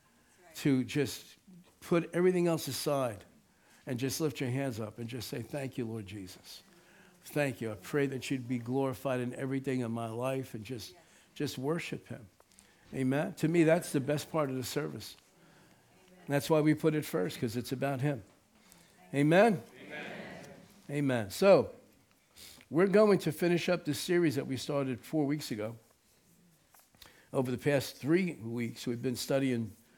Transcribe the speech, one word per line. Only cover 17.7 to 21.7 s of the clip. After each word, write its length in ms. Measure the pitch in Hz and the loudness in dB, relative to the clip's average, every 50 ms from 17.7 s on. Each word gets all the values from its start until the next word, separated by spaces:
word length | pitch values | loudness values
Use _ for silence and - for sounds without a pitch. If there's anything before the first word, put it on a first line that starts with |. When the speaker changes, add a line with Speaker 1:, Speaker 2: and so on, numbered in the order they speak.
| 135 | -4
Speaker 1:
about 280 | 127 135 139 143 127 | -2 -2 -2 -2 0
him. 220 | 131 151 143 117 95 - - _ _ _ _ _ _ - - - - _ _ _ - - - | 0 0 0 -2 -6 -14 -20 _ _ _ _ _ _ -20 -20 -20 -20 _ _ _ -14 -4 0
Amen? 480 | 139 147 151 165 185 214 233 202 131 - - - - - | 4 4 6 8 8 8 8 6 2 -4 -10 -18 -20 -18
Speaker 2:
Amen. 200 | - - - - - - - - - - - - - - - - - - - - - | -16 -14 -12 -12 -12 -12 -12 -12 -14 -14 -16 -16 -18 -20 -20 -20 -20 -20 -20 -12 -6
Speaker 1:
Amen. 420 | 143 147 147 135 127 117 107 95 | -4 -2 0 2 2 0 0 -2
So, 400 | - - 185 202 185 147 - - | -2 4 8 8 8 8 8 4